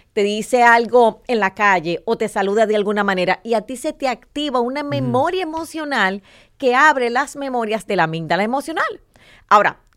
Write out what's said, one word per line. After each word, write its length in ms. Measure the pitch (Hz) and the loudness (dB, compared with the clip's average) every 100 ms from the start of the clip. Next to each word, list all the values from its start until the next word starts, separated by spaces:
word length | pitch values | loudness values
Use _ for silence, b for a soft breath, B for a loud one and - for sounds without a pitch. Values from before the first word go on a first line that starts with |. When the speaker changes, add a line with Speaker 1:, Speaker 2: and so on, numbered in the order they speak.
| b | b
Speaker 1:
te 120 | - | -4
dice 400 | 202 214 208 247 | -2 -2 0 4
algo 580 | 240 233 226 247 226 226 - | 6 6 4 4 4 2 -4
en 100 | 226 | -2
la 160 | 190 | -2
calle 480 | 196 208 185 160 170 - | 2 2 2 0 -4 -4
o 120 | 226 | -2
te 100 | 214 | -2
saluda 380 | 214 196 208 214 | -2 -2 0 2
de 80 | |
alguna 300 | 214 202 208 | 0 0 0
manera 340 | 202 185 180 180 | 0 0 0 -2
y 100 | 233 | -2
a 60 | 226 | -4
ti 160 | 214 262 | -4 -8
se 160 | 311 | -8
te 160 | 302 262 | -4 -6
activa 500 | 233 _ 294 294 247 | -6 _ -8 -4 -2
una 220 | 240 277 | -2 -4
Speaker 2:
Ujú. 100 | 285 | -4
Speaker 1:
memoria 540 | 285 254 240 320 370 | -4 -2 0 0 -2
emocional 800 | 330 320 330 320 294 254 190 202 b b b _ | -6 -8 -10 -10 -4 -2 -2 -2 b b b _
que 160 | 262 | 0
abre 340 | 254 302 269 240 | 4 4 2 -2
las 280 | 240 - 285 | -2 -4 -8
memorias 500 | 277 247 220 214 - | -6 -4 -4 -6 -4
de 80 | |
la 80 | 190 | -2
amígdala 380 | 160 165 160 170 | 0 -2 -2 -2
emocional. 580 | 220 269 277 330 605 - _ b b b b | -2 -4 -6 -6 -6 -8 _ b b b b
Ahora, 300 | 208 185 - _ | 4 4 -2 _